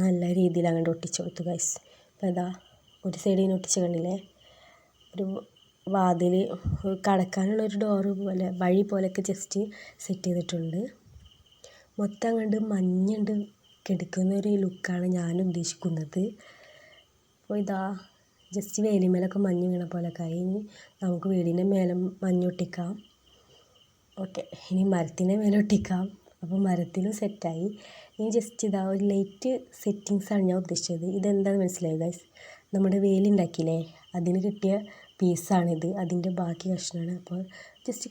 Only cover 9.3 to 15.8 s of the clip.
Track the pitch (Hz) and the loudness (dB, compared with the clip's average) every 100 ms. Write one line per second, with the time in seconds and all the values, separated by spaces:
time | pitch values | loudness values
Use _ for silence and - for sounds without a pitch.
9.3 | 190 - 196 208 - - - - 185 185 | -4 -4 -4 -4 -8 -20 -16 -8 -4 -2
10.3 | 175 170 170 165 170 254 - _ - - | -2 -2 -4 -2 -4 -6 -10 _ -20 -20
11.3 | _ _ _ - - _ - 202 - 233 | _ _ _ -20 -20 _ -4 -4 -2 0
12.3 | 226 214 208 214 196 185 185 190 214 208 | 0 0 0 0 0 2 2 2 0 0
13.3 | 208 202 _ _ _ - 185 170 185 185 | -2 -4 _ _ _ -4 -4 -2 -2 0
14.3 | 196 208 202 190 185 - 180 180 180 170 | 2 2 2 0 -2 -4 -2 0 0 0
15.3 | 175 185 170 165 - | 0 0 -2 -4 -4